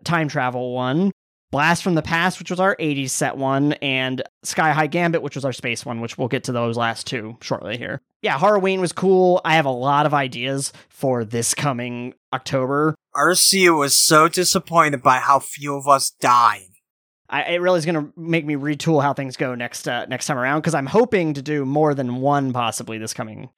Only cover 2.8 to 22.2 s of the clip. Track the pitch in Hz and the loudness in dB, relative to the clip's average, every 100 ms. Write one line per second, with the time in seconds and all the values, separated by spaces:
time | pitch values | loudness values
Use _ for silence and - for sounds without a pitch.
2.8 | 156 139 131 - 139 135 135 135 147 - | -2 -2 -4 -2 -4 -2 -2 2 2 0
3.8 | 139 131 131 131 - _ - - 160 147 | -2 -2 -2 -6 -8 _ -6 0 2 2
4.8 | 151 170 170 160 131 139 131 117 123 117 | 0 0 0 0 -4 -6 -6 -6 -6 -6
5.8 | - 117 117 - 123 131 - 120 117 117 | -6 -8 -8 -6 -4 -4 -4 -2 -2 0
6.8 | 117 113 - 127 107 123 - 117 92 117 | -2 -4 -8 -8 -10 -12 -8 -6 -6 -8
7.8 | - 135 _ _ 208 135 196 208 190 190 | -8 -10 _ _ -4 2 2 4 2 0
8.8 | 175 - 185 185 180 180 160 160 139 123 | -2 0 2 4 4 4 2 2 2 0
9.8 | 135 143 151 143 131 120 131 139 135 - | 2 2 2 0 -2 -4 -4 -4 -6 -10
10.8 | _ - 135 123 110 117 113 - 147 120 | _ -4 -2 -2 -2 -4 -2 -2 -2 -4
11.8 | 123 120 123 - _ 127 - 135 127 143 | -6 -8 -10 -14 _ -10 -4 -2 0 0
12.8 | 156 151 _ 143 156 180 - 196 175 160 | 0 -2 _ 0 2 4 4 6 6 6
13.8 | 139 - - 156 160 185 175 190 - 170 | 4 2 6 6 6 2 0 0 2 2
14.8 | 151 139 135 127 135 139 - 147 143 143 | 4 2 2 4 4 2 2 -10 -6 -2
15.8 | 139 135 - - 131 123 117 101 95 _ | 2 2 2 0 4 6 6 2 -6 _
16.8 | _ _ _ _ - 143 - 175 180 180 | _ _ _ _ -8 -6 -2 0 2 2
17.8 | 156 160 147 - 165 165 147 143 147 143 | 2 -2 -4 -8 -2 -2 -2 -4 -4 -4
18.8 | 160 151 143 135 135 - 131 120 120 - | 0 2 2 -2 -6 -6 -6 -4 -8 -8
19.8 | 147 120 95 123 - 135 127 156 160 147 | -6 -6 -6 -6 -4 -2 0 0 -2 -2
20.8 | 135 208 240 202 160 139 135 151 131 147 | 0 2 2 2 0 -4 -4 -4 -2 2
21.8 | 151 139 123 123 | 2 0 -4 -2